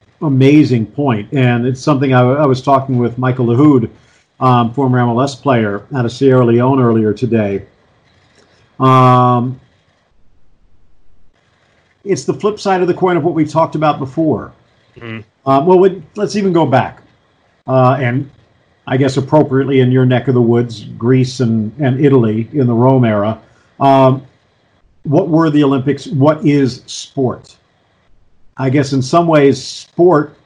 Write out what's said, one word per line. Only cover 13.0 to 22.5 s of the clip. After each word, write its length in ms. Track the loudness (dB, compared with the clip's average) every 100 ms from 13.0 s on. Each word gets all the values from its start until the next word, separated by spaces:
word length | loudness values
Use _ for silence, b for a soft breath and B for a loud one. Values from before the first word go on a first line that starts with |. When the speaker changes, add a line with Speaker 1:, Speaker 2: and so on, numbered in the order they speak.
| 0 0
Speaker 1:
of 60 |
what 120 | -2
we've 140 | -2 -2
talked 280 | 0 -2 -2
about 240 | -2 -2
before. 520 | -6 -4 -2 -2 -6 _ _ _ _ -20
Speaker 2:
Mm-hmm. 240 | -14 -14 -16 _ -2
Speaker 1:
Uh, 160 | 0
well, 140 | 4 4
we, 240 | 4 0 -14 -8
let's 180 | -6
even 180 | -2 -2
go 140 | 0 0
back, 360 | 0 -2 -10 _ _ _ _ _ _ -4
uh, 300 | 2 2 0
and 280 | -2 -4 -8 _ _ _ _ _ -6
I 80 | -2
guess 200 | -2 -2
appropriately 640 | 0 0 0 -2 0 2
in 140 | 2
your 140 | 2 2
neck 200 | 0 0
of 80 |
the 80 | 0
woods, 400 | 2 0 -2 -8
Greece 540 | -16 -6 0 0 0 -2
and, 340 | -2 -2 -4 -4
and 260 | -4 0
Italy 440 | 2 2 2 -2 -4